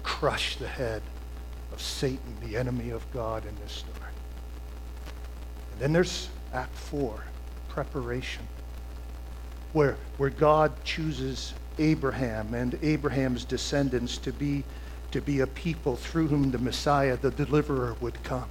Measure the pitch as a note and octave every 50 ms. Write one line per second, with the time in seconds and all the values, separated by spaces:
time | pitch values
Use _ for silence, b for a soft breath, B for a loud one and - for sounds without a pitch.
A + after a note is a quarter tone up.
0 | - - - - D#3 C#3 A#2 - - - - - C3 A2+ - - C3 A2+ A2 A2
1 | - - - - - - - - - - - - - - - - - - - -
2 | D3+ C3+ C3 C3+ - - A2+ - A#2 A#2 G#2 A#2 B2+ B2 B2 A#2+ A2+ A#2+ A#2 A2+
3 | - - - B2+ A2+ A2 A2+ A2 A2 G#2+ G#2+ G#2 G#2+ - - - - - - -
4 | - - - - - - - - - - - - - - - - - - - -
5 | - - - - - - - - - - - - - - - G#2 A#2+ C#3+ D#3 E3+
6 | F3+ F3 - - - - - - - - - B2+ B2+ - - - - - D#3 C#3+
7 | C#3 A#2 G#2 G#2+ - - - - - - - - - - - - C#3 - - D3
8 | B2 A#2+ A#2+ B2+ B2 - - - - - - - - - - - - - - -
9 | - - - - - - - - - - - - - - - D#3 D3 C3+ A2+ -
10 | - - - - C#3 C#3 A#2+ - D#3 D3 D3+ D#3 D#3 D3+ D3+ - - - - E3
11 | D#3+ D#3+ D3 B2 C3 C3+ C3 - - - - - - - - - D#3 D#3 D#3+ B2
12 | B2+ C3+ A#2 A#2 C3 A#2+ A2 A2 G#2+ G#2+ A#2+ A#2 B2 B2 C3 C3+ E3 D3+ D#3 D3
13 | C#3+ C#3+ A#2+ C#3 C3+ C3 B2 A#2 - - C3 B2 - - - C#3+ C#3 C3+ B2 A#2+
14 | A#2+ B2 - - - C#3 B2 - C#3+ C#3+ C#3+ C#3+ C3 B B B B B B B
15 | B B - C3+ B2 C#3+ C#3+ C3+ C3 C3 - - - E3+ D#3 - - D3 B2 A#2+
16 | - - - E3 D#3+ D3+ D3 D3 C#3 C3+ B2+ A#2 B2 A#2+ A2+ - - D3+ C#3+ C#3+
17 | C#3 C3+ B2 A#2+ - C3+ A#2+ - D3 - C#3 D3+ D3 - C#3+ C3 B2 A#2+ A2+ G#2+
18 | A#2+ A#2+ - - - - C3+ B2+ A#2+ -